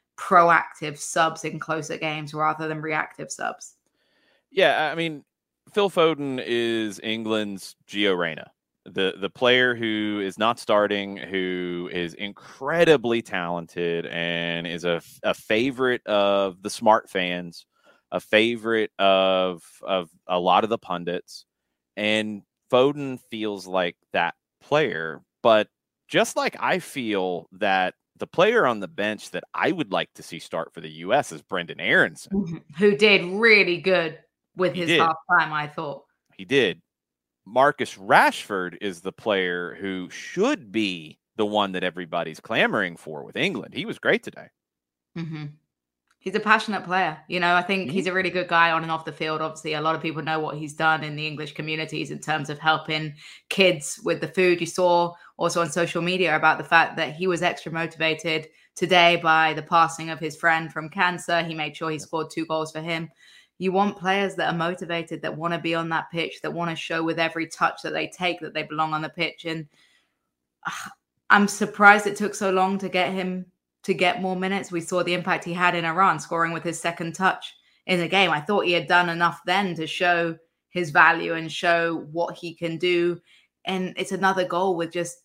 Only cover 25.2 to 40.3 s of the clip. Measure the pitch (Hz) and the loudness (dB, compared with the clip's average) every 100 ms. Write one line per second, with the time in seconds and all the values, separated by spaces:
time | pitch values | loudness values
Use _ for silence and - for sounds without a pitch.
25.2 | _ _ 117 107 104 _ _ _ - 170 | _ _ 4 4 2 _ _ _ -2 0
26.2 | 233 294 262 - 123 180 - 139 113 98 | 0 0 -4 -2 -2 -2 -4 -8 -2 -2
27.2 | 92 87 - 92 101 95 92 - _ - | -2 -4 -8 -4 0 2 0 -4 _ -14
28.2 | - - 208 233 139 107 90 82 104 104 | -4 2 2 4 2 0 -6 -4 -4 -4
29.2 | - 87 - 82 120 180 104 87 82 - | -8 -12 -10 -2 -2 -2 -2 -4 -4 -10
30.2 | - 82 - 85 - 85 82 78 90 139 | -16 -16 -10 -8 -8 -12 -16 -10 0 0
31.2 | - 76 - 92 82 - 98 175 104 - | 0 -8 -8 -6 -6 -6 0 2 2 -2
32.2 | - 196 170 160 - 147 208 202 214 190 | -6 -4 -4 -8 -10 2 2 6 6 4
33.2 | 175 202 226 208 180 175 190 175 160 - | 2 2 6 6 4 0 0 0 0 -6
34.2 | _ _ _ - 180 180 165 160 160 160 | _ _ _ -2 -2 0 2 4 4 0
35.2 | - 175 156 151 147 170 147 139 _ _ | 2 2 2 -2 -6 -8 -10 -10 _ _
36.2 | _ - 92 135 101 151 _ _ _ _ | _ -14 0 2 2 0 _ _ _ _
37.2 | _ _ 95 123 139 139 110 98 98 160 | _ _ -2 4 4 2 -6 -6 4 6
38.2 | 277 - - 98 90 - 104 85 95 - | 6 2 -4 -4 -4 -6 -8 -8 -10 -6
39.2 | 113 98 92 90 87 - 98 92 85 - | 0 0 0 -2 -6 -8 -8 -8 -10 -14
40.2 | - | -8